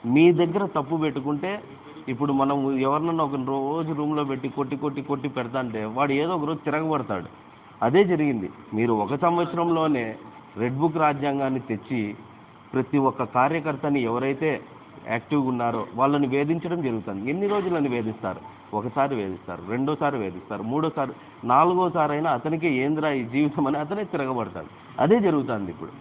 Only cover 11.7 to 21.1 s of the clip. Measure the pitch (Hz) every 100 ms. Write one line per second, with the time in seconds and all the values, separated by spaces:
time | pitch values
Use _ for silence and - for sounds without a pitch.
11.7 | 107 - 127 104 104 - - - - -
12.7 | 131 127 147 135 123 120 127 135 165 151
13.7 | 139 147 143 117 120 135 139 156 127 -
14.7 | - - - 113 113 - 147 131 123 120
15.7 | 117 101 101 135 143 139 139 147 165 170
16.7 | 175 135 113 101 98 117 170 202 208 185
17.7 | 170 143 120 110 110 110 - - - -
18.7 | 104 120 139 139 127 98 92 - 85 87
19.7 | 120 135 147 143 135 98 90 - 101 110
20.7 | 143 160 151 135